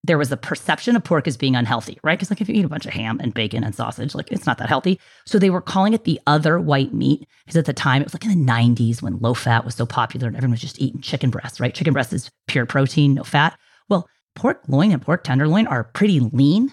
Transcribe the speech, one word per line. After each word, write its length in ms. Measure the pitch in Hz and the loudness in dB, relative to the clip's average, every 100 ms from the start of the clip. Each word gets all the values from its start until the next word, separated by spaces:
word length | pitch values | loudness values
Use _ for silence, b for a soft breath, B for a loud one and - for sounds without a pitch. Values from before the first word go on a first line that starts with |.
there 140 | - 160 | 0 0
was 140 | 139 | 0
a 60 | 139 | -4
perception 580 | - 151 - 151 - 233 | -6 -6 -2 -2 0 -2
of 80 | |
pork 240 | - 160 - | 2 0 0
as 100 | - | -2
being 180 | 135 127 | 0 0
unhealthy, 440 | 120 120 - - | 0 -4 -6 -6
right? 140 | 151 165 | -2 -2
'Cause, 140 | 185 | -2
like, 100 | 202 | -4
if 80 | 202 | 0
you 60 | 220 | 0
eat 100 | 175 | 0
a 40 | |
bunch 160 | 151 - | -4 -10
of 80 | |
ham 260 | - 113 113 | -8 -6 -4
and 120 | 120 | -4
bacon 300 | 104 107 117 | -2 -4 -2
and 120 | 110 - | -4 -4
sausage, 400 | 113 - 113 - | -8 -6 -8 -8
like, 160 | - | -6
it's 160 | 202 - | -4 -2
not 100 | 120 | -4
that 120 | - | -2
healthy. 300 | 139 180 185 b b - | -2 0 -2 b b -2
So 120 | 214 | 2
they 140 | 190 | 2
were 100 | 180 | 0
calling 320 | - 190 196 | -2 0 2
it 120 | 220 - | 2 0
the 140 | 165 - | -2 2
other 340 | 151 151 170 | 2 4 2
white 340 | 160 139 135 | 2 0 0
meat, 340 | - 131 147 - _ - | 0 0 0 -2 _ -2
'cause 100 | 165 | 0
at 100 | 151 | 0
the 80 | |
time, 280 | 135 139 131 | 0 2 2
it 40 | - | 0
was, 80 | |
like, 100 | - | -4
in 80 | 220 | 0
the 40 | 185 | 2
nineties 680 | 131 117 120 120 117 117 | 2 4 4 4 2 0
when 180 | 107 95 | -4 -2
low 160 | 113 120 | -2 0
fat 280 | - 117 | 2 0
was 120 | 120 - | 0 -6
so 100 | 120 | -4
popular 420 | - 117 127 120 | -2 -2 -4 -6
and 80 | 113 | -2
everyone 180 | 127 | 0
was 80 | 117 | 0
just 200 | 127 - | -4 -4
eating 200 | 131 - | -4 -4
chicken 280 | - 143 127 | -8 -2 -2
breast, 300 | 113 - - | -2 -10 -6
right? 160 | 123 - | -6 -2
Chicken 180 | 151 | 0
breast 200 | 139 123 | 0 0
is 180 | - - _ - | -6 -10 _ -6
pure 180 | 143 120 | -4 0
protein, 480 | 139 135 - 143 | 0 2 4 4
no 100 | 139 | 2
fat. 340 | - 147 156 - b b _ | 0 0 0 -2 b b _
Well, 180 | 196 - _ _ - | -2 -2 _ _ -4
pork 280 | 247 - - | -4 -4 -2
loin 240 | 135 208 | 2 4
and 100 | 151 | 2
pork 220 | - 170 | 0 -4
tenderloin 440 | - 131 151 185 233 | 0 0 2 2 2
are 160 | 127 | -2
pretty 360 | 110 - 208 165 | -4 0 2 4
lean 520 | 117 120 139 190 269 | 2 2 4 4 0